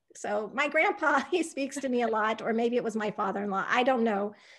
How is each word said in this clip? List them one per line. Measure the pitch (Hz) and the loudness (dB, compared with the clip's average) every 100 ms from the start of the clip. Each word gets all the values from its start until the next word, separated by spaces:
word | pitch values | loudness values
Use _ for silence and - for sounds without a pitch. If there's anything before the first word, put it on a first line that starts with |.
| _ - | _ -10
So | - 208 214 | -4 -4 -2
my | 214 294 | -2 0
grandpa, | 311 370 - 294 285 - | 2 2 2 2 2 2
<laughs> | |
he | 359 | 0
speaks | 320 - 277 277 | 0 -4 -4 -4
to | 269 | -2
me | 247 | 0
a | 233 | 2
lot, | 220 214 226 | 2 0 0
or | 226 | -2
maybe | 226 240 240 | 0 2 0
it | |
was | 226 214 | 0 -2
my | 214 | -4
father-in-law. | 208 202 190 202 190 - | -2 -2 -2 -2 -2 0
I | 240 | 2
don't | 254 262 | 2 2
know. | 226 202 202 208 - | 2 0 -2 -6 -18